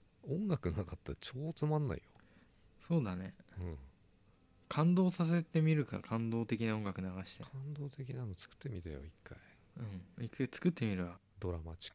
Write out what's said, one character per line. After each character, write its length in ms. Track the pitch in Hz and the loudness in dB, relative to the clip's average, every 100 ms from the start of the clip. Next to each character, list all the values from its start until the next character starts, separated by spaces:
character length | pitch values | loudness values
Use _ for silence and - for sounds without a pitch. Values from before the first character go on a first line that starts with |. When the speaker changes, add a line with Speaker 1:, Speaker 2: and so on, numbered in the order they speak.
| _ _ | _ _
Speaker 1:
音 240 | 175 151 208 | -6 -4 0
楽 240 | 156 87 | 0 0
な 140 | 82 87 | -2 -4
か 100 | 85 | -6
っ 40 | |
た 100 | - | -8
ら 60 | 82 | -8
超 320 | - 127 151 | -8 -6 -6
つ 140 | 165 151 | -2 0
ま 120 | 151 | 2
ん 100 | 143 | 0
な 80 | 90 | -2
い 20 | |
よ。 60 | - - - - - _ - - - | -6 -20 -20 -20 -20 _ -20 -20 0
Speaker 2:
そ 140 | 170 | 2
う 40 | 110 | 2
だ 120 | 90 | -2
ね。 180 | 95 - - - | -6 -10 -16 -6
Speaker 1:
う 40 | 90 | -6
ん。 140 | 76 67 - _ _ _ _ _ _ _ | -6 -12 -20 _ _ _ _ _ _ _
Speaker 2:
感 260 | - 165 180 | 2 6 8
動 160 | 185 | 6
さ 160 | 170 165 | 4 4
せ 160 | 170 | 4
て 180 | 165 165 | 4 4
み 140 | 156 156 | 6 6
る 120 | 143 | 4
か、 140 | 98 | -2
感 300 | - 113 113 | -2 0 2
動 160 | 113 113 | 2 2
的 180 | 113 113 | 2 2
な 100 | 107 | 2
音 80 | 101 | 0
楽 160 | 92 | -2
流 80 | 92 92 95 | -4 -4 -8
し 120 | - | -10
て。 60 | |
Speaker 1:
感 320 | - 135 135 147 | -12 -8 -8 -6
動 140 | 143 | -8
的 220 | 135 127 | -8 -8
な 140 | 127 120 | -6 -6
の 100 | 92 | -6
作 180 | - - | -10 -10
っ 20 | |
て 120 | 139 | -8
み 120 | 98 | -6
て 100 | 85 | -6
よ、 100 | 71 | -8
一 100 | 76 - - | -10 -14 -18
回。 120 | - - - - - | -18 -18 -20 -20 -10
Speaker 2:
う 440 | 113 95 92 - | -8 -8 -12 -8
ん。 20 | 117 | -8
一 40 | - | -2
回 120 | 131 | -2
作 160 | - 180 | 2 2
っ 40 | |
て 140 | 170 113 | 2 0
み 80 | 95 | 0
る 120 | 87 | -2
わ。 120 | 87 _ - | -6 _ -6
Speaker 1:
ド 100 | 92 | -4
ラ 80 | 85 | -4
マ 160 | 80 82 | -6 -8
チ 140 | |
ッ 40 | - | -10